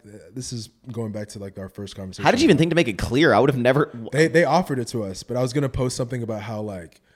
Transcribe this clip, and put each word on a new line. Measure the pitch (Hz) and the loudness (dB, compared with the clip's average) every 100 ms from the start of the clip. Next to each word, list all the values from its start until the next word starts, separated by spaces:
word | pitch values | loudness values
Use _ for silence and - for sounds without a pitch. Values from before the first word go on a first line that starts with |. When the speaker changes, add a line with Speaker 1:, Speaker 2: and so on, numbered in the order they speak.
| 104 101 80 | -18 -20 -16
Speaker 1:
this | 127 120 | -12 -10
is | 120 104 _ 131 | -10 -12 _ -12
going | 117 113 | -8 -6
back | 104 104 | -8 -10
to, | 107 | -12
like, | 98 98 | -12 -12
our | 95 | -14
first | - 98 - | -12 -14 -12
conversation. | 95 92 | -12 -2
Speaker 2:
How | 147 | 2
did | 233 | 4
you | |
even | 311 143 | 6 4
think | 165 | 4
to | |
make | 165 123 | 2 0
it | 92 | 0
clear? | 87 123 160 | 0 4 6
I | 104 | 6
would | 139 | 6
have | 131 | 4
never. | 120 139 143 117 110 | 2 2 0 -4 -4
Speaker 1:
They, | 135 160 | 0 2
they | 160 | 4
offered | 156 165 185 131 | 4 2 0 -4
it | 117 | -4
to | 120 | -4
us, | 98 95 | -6 -8
but | - 123 | -6 -4
I | |
was | 127 | -2
gonna | 135 139 | -2 -2
post | 131 127 - | -2 -4 -4
something | 117 123 | -6 -6
about | 113 107 | -6 -8
how, | 104 107 | -8 -8
like, | 107 95 80 _ _ | -8 -10 -14 _ _